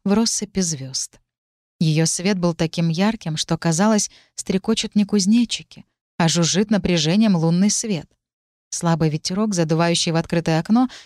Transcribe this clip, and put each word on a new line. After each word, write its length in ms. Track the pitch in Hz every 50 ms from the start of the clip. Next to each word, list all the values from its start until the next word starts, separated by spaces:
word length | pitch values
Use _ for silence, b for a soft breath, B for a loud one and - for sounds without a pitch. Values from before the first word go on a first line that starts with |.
| -
в 80 | 196
россыпи 480 | 202 226 233 220 - - 208 190 - 190
звезд. 640 | 185 165 160 131 135 131 131 - - - _ _ _ _ _ _ _ _ _ _ _ _ _ -
Ее 260 | 170 156 151 160 165
свет 320 | 165 - - 175 196 208 185
был 160 | 175 175 165
таким 360 | - 165 160 - 175 170 165
ярким, 480 | 160 170 196 214 220 - - 165 156 -
что, 200 | - - 165 -
казалось, 540 | - 170 160 160 202 220 220 208 - b b b b b b
стрекочут 580 | - - - 180 190 - 220 226 - - 214 -
не 120 | 208 202
кузнечики, 800 | 196 208 208 180 196 220 240 233 - - - - - - - - _ _ _ _ _ _ -
а 100 | 170 160
жужжит 420 | 151 170 170 151 143 185 220 214
напряжением 680 | 220 190 - - 175 165 147 156 180 214 226 214 185 165
лунный 320 | 160 165 170 180 196 208
свет. 420 | - - - 220 196 147 - - _ _ _ _ _ _ _ _ _ _ _ _
Слабый 380 | - - - 170 165 156 160 156
ветерок, 440 | 147 156 - - 185 202 220 220 196
задувающий 580 | 170 165 156 160 160 170 170 170 - - 175
в 60 | 160 165
открытое 420 | 165 - 170 170 165 170 160 160
окно, 300 | 170 - 214 247 262 247 B B B